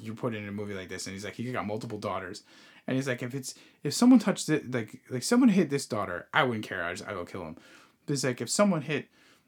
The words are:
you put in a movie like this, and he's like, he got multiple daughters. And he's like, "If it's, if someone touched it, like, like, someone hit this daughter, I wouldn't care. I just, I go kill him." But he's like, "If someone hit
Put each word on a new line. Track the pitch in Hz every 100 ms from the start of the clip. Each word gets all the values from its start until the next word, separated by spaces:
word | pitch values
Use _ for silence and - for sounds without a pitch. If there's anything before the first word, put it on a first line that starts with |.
you | 113
put | - 127 107
in | 104
a |
movie | 101 101
like | 98 87
this, | 90 -
and |
he's | 98
like, | 98
he | - 120
got | 117 98
multiple | 107 113 104
daughters. | 104 92 90 - _ - - - -
And |
he's | 131 135
like, | 123
"If | 123
it's, | 135 131 - - _
if | 151
someone | - 247 254
touched | 196 175 -
it, | 151 -
like, | 127 107 - -
like, | 127
someone | - 240 262
hit | 190 151
this | 139
daughter, | - 107 92 87 -
I | 151
wouldn't | 131 110
care. | 104 95
I | 85
just, | 92 -
I |
go | 98
kill | 87 101
him." | 80 82 - - - _ -
But |
he's | 143
like, | 135 123
"If | 120
someone | - 208 165
hit | 139 226 - _ _ _